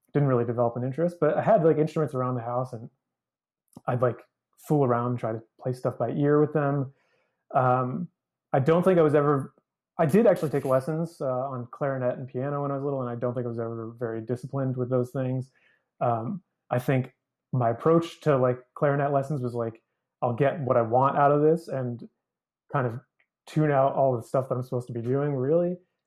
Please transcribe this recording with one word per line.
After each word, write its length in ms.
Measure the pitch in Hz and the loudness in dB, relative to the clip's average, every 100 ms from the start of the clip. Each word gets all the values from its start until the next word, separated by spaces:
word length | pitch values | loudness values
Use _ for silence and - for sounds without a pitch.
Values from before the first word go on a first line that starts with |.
| _ | _
didn't 160 | 147 139 | 0 2
really 160 | 123 | 2
develop 320 | 120 117 117 123 | 0 0 -2 -2
an 80 | |
interest. 320 | 131 135 170 175 | -6 -2 -4 0
But 160 | 151 - | 0 2
I 60 | |
had, 220 | - 214 | 4 4
like, 140 | 160 151 | 4 4
instruments 360 | - 165 147 | 0 -2 -2
around 200 | 131 127 | -2 -4
the 80 | 123 | -4
house, 300 | 113 123 131 | -4 -4 -6
and 160 | 110 123 _ _ _ _ _ _ _ _ - - | -10 -16 _ _ _ _ _ _ _ _ -12 -4
I'd, 160 | 123 | 0
like, 180 | 123 - - _ _ _ | 0 -2 -12 _ _ _
fool 260 | - 151 | 0 2
around 260 | 131 120 120 | 2 2 0
and 60 | 123 | -4
try 140 | 113 | -4
to 100 | 110 - - | -6 -10 -10
play 120 | 127 | -8
stuff 260 | 127 127 - | -4 -4 -2
by 120 | 120 | -4
ear 300 | 147 143 147 | 0 2 4
with 120 | 147 | 2
them. 400 | 156 143 143 131 - _ _ _ _ - | 0 0 -2 -4 -10 _ _ _ _ -4
Um, 540 | 139 127 127 127 147 175 _ _ _ _ | 0 2 2 -2 -6 -10 _ _ _ _
I 60 | 139 | 0
don't 220 | 131 170 | 2 4
think 160 | 185 175 | 4 4
I 40 | |
was 120 | 151 | 4
ever, 400 | 147 147 143 131 _ _ _ _ - | 4 2 0 -2 _ _ _ _ -2
I 80 | 160 | 2
did 200 | 196 208 | 6 6
actually 240 | 180 151 | 4 0
take 140 | 143 | -2
lessons, 560 | 131 131 147 160 165 - | 2 0 0 -4 -4 -6
uh, 280 | 135 127 139 | -4 -4 -4
on 180 | 127 120 | -8 -10
clarinet 480 | - 139 131 123 135 | -6 -4 -2 -2 -4
and 80 | 131 | -8
piano 340 | 127 139 143 | -6 -4 -4
when 80 | 143 | -4
I 40 | |
was 100 | 139 | -4
little, 160 | 143 135 | -4 -4
and 80 | 123 | -6
I 40 | |
don't 200 | 120 123 | -4 -4
think 120 | 123 120 | -4 -6
I 20 | |
was 100 | 117 | -6
ever 340 | 113 113 113 117 | -8 -8 -10 -8
very 220 | 117 113 | -8 -6
disciplined 560 | 113 123 131 139 131 127 | -6 -8 -6 -4 -4 -4
with 140 | 123 | -2
those 200 | 127 123 | -2 -2
things. 400 | 139 127 127 131 _ _ _ _ - | -4 -4 -4 -8 _ _ _ _ -4
Um, 420 | 123 113 113 185 _ _ - | -2 -2 -4 -10 _ _ -6
I 80 | 123 | -4
think 340 | - 131 127 _ _ _ _ | 0 0 -2 _ _ _ _
my 180 | 127 117 | -2 0
approach 500 | 117 160 165 165 - | 0 4 2 2 -4
to, 160 | 156 135 | 0 2
like, 220 | 127 123 - | 2 -2 -8
clarinet 380 | - 147 143 143 | -2 0 0 0
lessons 300 | 139 135 143 | 0 -2 -4
was, 120 | 123 | -4
like, 280 | 120 113 110 _ _ _ - | -4 -6 -8 _ _ _ -6
"I'll 120 | 123 | -4
get 260 | 117 139 170 | 2 0 0
what 160 | 127 123 | 0 2
I 60 | |
want 360 | 113 123 135 143 | 4 4 4 4
out 140 | 143 | 4
of 100 | 147 | 4
this," 240 | 151 170 - | 4 2 -2
and 400 | 135 123 120 - _ _ _ _ _ - | -6 -6 -8 -14 _ _ _ _ _ -6
kind 140 | 143 123 | -2 -2
of 140 | 120 - _ _ _ - | -4 -14 _ _ _ -6
tune 240 | 151 151 | 0 2
out 220 | 139 139 | 4 2
all 220 | - 135 120 | 2 0 0
the 60 | |
stuff 260 | - 135 127 | -2 -2 -2
that 60 | |
I'm 80 | 123 | -4
supposed 240 | 123 123 120 | -4 -6 -6
to 60 | |
be 100 | 117 | -6
doing, 320 | 117 139 147 | -2 -2 -2
really. 440 | 139 131 170 175 180 _ _ | -2 0 0 0 -6 _ _